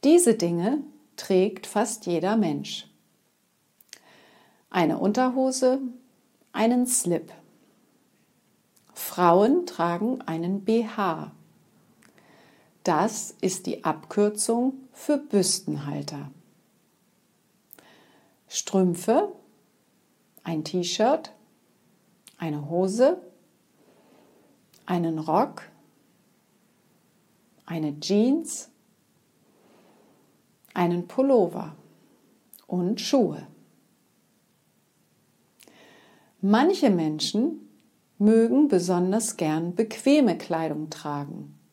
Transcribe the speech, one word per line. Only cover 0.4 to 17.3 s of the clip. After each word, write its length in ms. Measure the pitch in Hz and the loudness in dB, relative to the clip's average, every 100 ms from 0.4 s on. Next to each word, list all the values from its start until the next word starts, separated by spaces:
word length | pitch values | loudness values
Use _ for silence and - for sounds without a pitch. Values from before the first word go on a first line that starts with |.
| 170 170 190 294 - - _ - | 2 0 0 -2 -6 -16 _ -20
trägt 500 | - 185 190 214 - | 0 2 2 -2 -6
fast 400 | 214 233 - - | -2 -2 -4 -4
jeder 320 | 175 180 226 | -2 0 0
Mensch. 500 | 185 143 - - - _ _ _ _ _ _ _ _ _ _ - _ _ _ _ _ _ _ | 0 -2 -6 -12 -16 _ _ _ _ _ _ _ _ _ _ -20 _ _ _ _ _ _ _
Eine 300 | 185 160 - | 0 0 0
Unterhose, 800 | 190 208 254 254 262 262 254 269 262 - _ _ _ _ _ | 0 2 0 0 -2 2 0 0 -4 -12 _ _ _ _ _
einen 340 | - 220 247 247 | -2 2 2 2
Slip. 480 | - 180 165 - - _ _ _ _ _ _ _ _ _ _ _ _ _ _ _ | 0 0 -4 -4 -20 _ _ _ _ _ _ _ _ _ _ _ _ _ _ _
Frauen 720 | - - - 175 175 214 330 349 | -14 -12 2 6 6 6 2 0
tragen 560 | - 170 170 214 262 | -2 -2 0 -4 -4
einen 420 | - 165 175 196 | -6 -6 -4 -4
B 220 | 202 226 220 | 0 0 0
H. 460 | 220 190 160 151 - _ _ _ _ _ _ _ _ _ _ _ _ _ _ | -4 -4 -4 -10 -16 _ _ _ _ _ _ _ _ _ _ _ _ _ _
Das 480 | - 156 196 - - - | 0 2 0 -2 -12 -6
ist 240 | 185 - - | -6 -4 -8
die 180 | - | -6
Abkürzung 920 | - 156 - - 208 208 - 233 254 262 - | -4 -6 -6 0 0 0 -2 0 0 -4 -16
für 240 | - - 294 | -18 -2 -2
Büstenhalter. 1120 | 294 202 185 - - 147 143 147 143 143 139 - _ _ _ _ _ _ _ _ _ | 0 0 0 -2 -4 -8 -6 -8 -10 -12 -14 -18 _ _ _ _ _ _ _ _ _